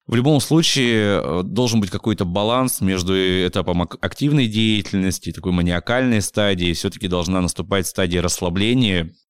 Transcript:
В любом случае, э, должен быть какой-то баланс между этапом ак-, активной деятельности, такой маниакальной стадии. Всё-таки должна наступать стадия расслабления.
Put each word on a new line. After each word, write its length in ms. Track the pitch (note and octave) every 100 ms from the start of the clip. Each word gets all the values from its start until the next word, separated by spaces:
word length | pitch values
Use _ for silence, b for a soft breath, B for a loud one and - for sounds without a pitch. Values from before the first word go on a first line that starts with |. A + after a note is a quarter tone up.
| -
В 80 |
любом 260 | A#2 C3+ D3
случае, 800 | - D#3+ E3+ C#3+ A#2+ A2+ G#2 G2
э, 200 | C2+ E2+
должен 380 | F#2 G2 B2 A2
быть 80 | G2
какой-то 340 | G2+ - G2+
баланс 560 | F#2 F2+ G#2+ B2 B2+ -
между 340 | F#2+ F#2 F2+
этапом 680 | F#2+ F#2 F#2 F2+ G2 E2+ F2
ак-, 160 | E2+ -
активной 460 | F2 - C#3+ D3 A#2
деятельности, 840 | G#2+ A2 G#2+ G2 G2 F#2+ F2 -
такой 200 | - F#2+
маниакальной 720 | F2+ F2 F2 - B2 B2+ A2
стадии. 500 | F#2 - G2+ F#2+ F2+
Всё-таки 360 | D#2+ G2+ - F#2+
должна 340 | F2+ E2+ F#2+
наступать 440 | F2 - E2 G2 F2
стадия 360 | - F#2+ F2
расслабления. 880 | F2 - F2+ F2 G#2+ B2+ A2+ F2+ D#2+ -